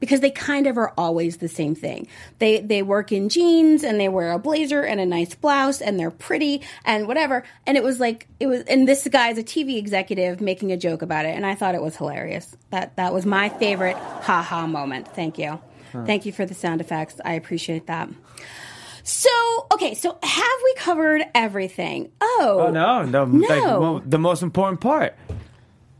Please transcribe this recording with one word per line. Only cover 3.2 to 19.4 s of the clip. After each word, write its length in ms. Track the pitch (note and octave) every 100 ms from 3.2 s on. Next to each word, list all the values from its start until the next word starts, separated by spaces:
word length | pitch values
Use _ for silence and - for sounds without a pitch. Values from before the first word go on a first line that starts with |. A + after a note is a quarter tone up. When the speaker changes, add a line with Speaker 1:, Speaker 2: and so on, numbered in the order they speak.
| G3+
Speaker 1:
jeans 560 | F4 F4 E4 D#4 D4+ D4
and 160 | G#3
they 80 | G3
wear 240 | F#3+ E3+
a 60 | F3
blazer 420 | C#4 D#4 D4 C#4+
and 160 | - G#3
a 60 | F3+
nice 280 | F3 E3+
blouse 460 | - D4+ C#4 C4+ C#4
and 180 | G#3 F#3+
they're 140 | E3
pretty 500 | - - - D4 C#4+ - -
and 240 | - G#3+ G#3
whatever. 380 | C#4 D4 B3+ - - -
And 120 | C#4
it 60 |
was 180 | A#3+ B3+
like, 260 | A#3+ A3+ - -
it 100 | C#4
was, 160 | B3
and 220 | - C4+ C4
this 220 | C#4 C4
guy 200 | B3+ A#3
is 80 | A3+
a 60 |
T 200 | A3+ D#4+
V 140 | C4+ A#3+
executive 640 | G#3 G3 F#3+ F#3+ F3+ F3+
making 320 | G3+ F#3 G3
a 40 | F3+
joke 260 | F3 D#3+
about 200 | D#3 D#3 D#3+
it, 100 | -
and 80 | G3
I 100 | G3
thought 180 | G3 F3
it 60 |
was 140 | D#3 -
hilarious. 580 | D3 C#3+ - - - - _
That, 260 | F#3+ F#3 -
that 160 | F3+
was 120 | F#3+ F#3+
my 220 | G3 G#3
favorite 480 | G#3 G#3+ G3 F#3 F#3
ha-ha 720 | - - - F3+ E3+ E3+ D#3+
moment. 400 | D#3 C#3 C3 - -
Thank 220 | D#3+ D#3+
you. 180 | D3+ D#3 - - -
Speaker 2:
Huh. 100 | B2+ A#2
Speaker 1:
Thank 200 | G#3 G#3
you 80 |
for 120 | F#3+ F#3
the 100 | F#3
sound 260 | F3 E3
effects. 400 | E3 D#3+ D#3 -
I 120 | - E3
appreciate 520 | D#3+ E3 - E3 E3
that. 220 | E3 - - - - - - - - - -
So, 260 | - - C5+ A#4+